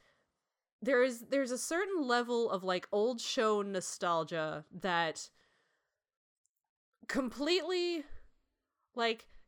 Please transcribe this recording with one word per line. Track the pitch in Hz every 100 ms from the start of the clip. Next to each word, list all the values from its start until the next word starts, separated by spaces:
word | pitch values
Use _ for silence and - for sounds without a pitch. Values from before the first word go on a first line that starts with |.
| _ _ _ _ _ _ _ _
there | 220 254
is, | 262 233 240
there's | 277 254
a | 247
certain | - 330 392 381 262
level | 240 240 233 226
of, | 190
like, | 185 180 -
old | 208 226 240
show | - - 220 208
nostalgia | 202 190 - - 180 165 160 165 156 151 156
that | 185 196 170 165 - - _ _ _ _ _ _ _ _ _ _ _ _ _ _ _ _ _ 220
completely, | 247 254 226 294 359 311 370 349 339 277 - - _ _ _ _ _ _ -
like, | 233 226 - -